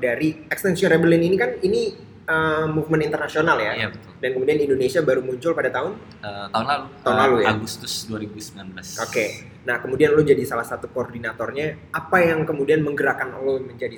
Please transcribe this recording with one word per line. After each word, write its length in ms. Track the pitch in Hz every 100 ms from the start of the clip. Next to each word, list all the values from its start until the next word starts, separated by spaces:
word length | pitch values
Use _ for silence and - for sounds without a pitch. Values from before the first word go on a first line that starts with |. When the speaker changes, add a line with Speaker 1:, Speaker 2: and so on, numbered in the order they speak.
Speaker 1:
dari 460 | 123 120 156 156 -
Extinction 400 | - 190 - 185
Rebellion 320 | 165 170 170
ini 140 | 170 190
kan, 140 | 247 466
ini, 320 | - 415 - - - - -
eh, 400 | 160 160 156 156
movement 400 | 156 156 156 151
internasional 500 | 151 143 156 165 131
ya? 100 | 107 120
Speaker 2:
Iya, 100 | 107
betul. 180 | - - -
Speaker 1:
Dan 140 | 127
kemudian 240 | 127 135 151
Indonesia 420 | 143 131 123 175 143
baru 160 | 127
muncul 320 | 127 127 165
pada 160 | 151 131
tahun? 240 | 127 165 214 - - 104
Speaker 2:
Eh, 220 | 101 98
tahun 160 | 110 127
lalu. 200 | 143 135 - 131
Speaker 1:
Tahun 100 | 110
Speaker 2:
Eh, 60 |
Speaker 1:
lalu 140 | 135 120 110
ya? 20 |
Speaker 2:
Agustus 400 | 107 110 - - - 104
dua 80 | 107
ribu 240 | 101 104
sembilan 260 | - 98 95
belas. 240 | 92 - -
Speaker 1:
Oke. 280 | 113 123 104 - - -
Nah, 160 | 127 120
kemudian 320 | 127 131 151 151
lo 80 | 147
jadi 160 | 123
salah 240 | 123 117 117
satu 240 | 120 120
koordinatornya. 1040 | 127 117 117 117 113 110 135 151 151 -
Apa 320 | 160 - 185 170
yang 160 | 160 156
kemudian 320 | 147 139 156
menggerakkan 480 | 147 139 135 127 127
lo 320 | 117 135 131
menjadi 320 | 127 120 120